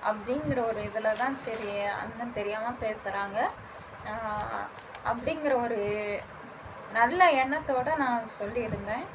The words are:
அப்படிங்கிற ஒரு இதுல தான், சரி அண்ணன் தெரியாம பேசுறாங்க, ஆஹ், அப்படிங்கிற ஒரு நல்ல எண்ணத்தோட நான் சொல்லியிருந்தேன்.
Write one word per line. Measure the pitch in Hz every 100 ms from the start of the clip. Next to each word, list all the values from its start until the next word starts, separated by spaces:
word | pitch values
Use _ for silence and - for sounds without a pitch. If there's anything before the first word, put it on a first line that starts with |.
அப்படிங்கிற | 208 214 208 269 302 262
ஒரு | 226 214
இதுல | 208 220 220 214
தான், | 247 269
சரி | - 220 208 202 202
அண்ணன் | 202 220 220 240 214
தெரியாம | 202 214 226 247
பேசுறாங்க, | 226 214 202 196 202 202 311 - - - - - 220
ஆஹ், | 214 220 208 214 220 202 - - - -
அப்படிங்கிற | 240 254 320 302 262
ஒரு | 240 226 202 208 208 202 - - - - - - -
நல்ல | 214 240 349 359 277
எண்ணத்தோட | 262 294 311 262 247 311
நான் | 262 240 220
சொல்லியிருந்தேன். | - 202 233 220 202 196 226 330